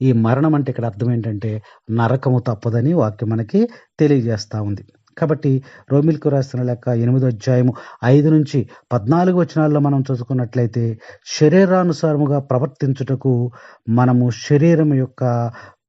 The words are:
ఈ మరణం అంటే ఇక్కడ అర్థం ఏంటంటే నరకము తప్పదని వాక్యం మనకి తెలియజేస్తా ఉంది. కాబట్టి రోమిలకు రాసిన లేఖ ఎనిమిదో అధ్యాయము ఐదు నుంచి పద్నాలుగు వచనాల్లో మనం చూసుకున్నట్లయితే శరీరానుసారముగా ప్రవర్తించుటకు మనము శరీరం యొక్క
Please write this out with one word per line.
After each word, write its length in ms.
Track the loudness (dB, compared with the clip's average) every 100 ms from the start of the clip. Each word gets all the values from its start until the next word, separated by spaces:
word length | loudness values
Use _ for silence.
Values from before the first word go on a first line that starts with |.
ఈ 100 | 0
మరణం 420 | 2 2 2 2
అంటే 160 | 0 -2
ఇక్కడ 160 | -4 -6
అర్థం 260 | -4 -2
ఏంటంటే 500 | -2 -4 -6 -6 -8 -12 _ -6
నరకము 480 | 0 0 0 0 0
తప్పదని 540 | -2 -4 -2 0 0
వాక్యం 360 | 0 -2 -2 -4
మనకి 400 | -4 -2 0 -2 -4 _ -2
తెలియజేస్తా 640 | 2 2 0 -4 -6 -6
ఉంది. 220 | -6 -8 -10 _ _ -6
కాబట్టి 440 | -2 0 0 -2 -4 -20 _
రోమిలకు 360 | 2 2 0 0
రాసిన 340 | -2 -2 -4
లేఖ 260 | -4 -4 -2
ఎనిమిదో 380 | 0 0 0 0
అధ్యాయము 480 | -2 -2 2 0 -2 -14 -4
ఐదు 240 | 2 4 6
నుంచి 400 | 2 2 -2 -4 -12 _
పద్నాలుగు 440 | -4 0 2 2 2
వచనాల్లో 440 | 0 0 0 2
మనం 240 | 0 0 -2
చూసుకున్నట్లయితే 880 | -6 -4 -4 -2 -2 -2 -2 -4 -6 -14 -20 -14 0
శరీరానుసారముగా 1000 | 4 4 4 2 0 -2 -2 0 0 -2
ప్రవర్తించుటకు 1120 | -2 -2 -2 -4 -4 -4 -4 -2 0 0 -2 -8 -20 -14 -2
మనము 420 | 2 4 2 0
శరీరం 640 | -4 0 2 4 2 2
యొక్క 580 | 0 -2 -4 -4 -2 -4 -8 -20 _